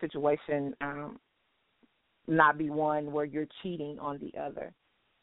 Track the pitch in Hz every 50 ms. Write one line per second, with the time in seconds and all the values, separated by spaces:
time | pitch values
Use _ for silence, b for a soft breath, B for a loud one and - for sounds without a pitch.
0 | 165 151 - 147 143 147 151 151 - - 147 143 143 139 - - 143 143 143 147
1 | 147 151 - - _ _ _ _ _ _ _ _ _ _ _ _ _ _ _ _
2 | _ _ _ _ _ - 156 160 156 147 147 151 156 147 151 151 151 151 151 151
3 | 147 147 147 151 147 147 135 151 151 151 - - - 185 175 160 147 147 147 151
4 | - 143 143 147 147 - - - 147 143 - - - 170 180 _ _ _ _ _
5 | _ _ _ _